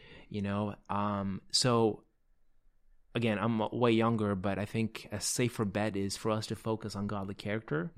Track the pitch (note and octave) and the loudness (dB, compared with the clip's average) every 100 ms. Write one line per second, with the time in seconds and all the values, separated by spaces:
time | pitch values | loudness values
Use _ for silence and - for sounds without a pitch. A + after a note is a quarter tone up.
0 | - - - G#2 G2+ G2+ G#2 G2 - G2+ | -20 -20 -8 -4 -2 0 -2 -6 -4 -2
1 | G#2 G2+ G2 F#2+ - - B2+ A#2 A2+ G#2+ | 0 0 -2 -4 -2 2 4 6 4 2
2 | - _ _ _ _ _ - _ - - | -10 _ _ _ _ _ -20 _ -20 -20
3 | - B2 A#2 G2+ A2+ A2 G#2+ A#2 A#2+ A2+ | -6 0 0 2 2 2 0 2 4 6
4 | A2+ A2+ G#2 F#2+ G2+ F#2+ G#2 A2+ A2 - | 4 4 0 0 0 -2 -2 -2 -2 -4
5 | - G#2 - - B2 - G2+ G2+ G#2+ G2 | -8 -6 -2 0 0 0 -2 0 0 0
6 | G2 - A2+ G#2+ - A2 A2+ A2 G#2 G2+ | -2 -2 -2 -2 -2 -6 -4 -4 -4 -4
7 | G2+ G#2 G2 G2+ G#2 A2 - D3 E3+ | -4 -4 -6 -8 -4 -4 -2 -4 -4